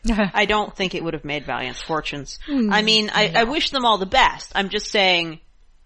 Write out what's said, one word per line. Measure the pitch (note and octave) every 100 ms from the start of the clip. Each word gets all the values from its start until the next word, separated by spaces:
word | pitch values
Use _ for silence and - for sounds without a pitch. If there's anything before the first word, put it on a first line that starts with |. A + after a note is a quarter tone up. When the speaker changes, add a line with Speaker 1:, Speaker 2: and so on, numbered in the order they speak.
Speaker 1:
<laughs> | A3+ G#3+ G3
Speaker 2:
I | G#3 G3+
don't | G#3+ G#3+ -
think | F#3 F3+
it |
would | E3
have | D#3 D3
made | D3 C3
Valiant's | A#2+ B2+ A#2+
fortunes. | - D#3 - C#3+ C3+ - -
Speaker 1:
Mm, | C#4 G#3+
Speaker 2:
I | G#3
mean, | G#3+ A3 G#3+
I, | G3+ G#3 C4
I |
Speaker 1:
no. | A3+
Speaker 2:
wish | D4+ -
them | C4+ A#3+
all | G3+
the | F#3+
best. | B3+ F3 - - -
I'm | G3
just | G3+ -
saying, | G#3+ F#3 F3 E3 D#3 - _ - -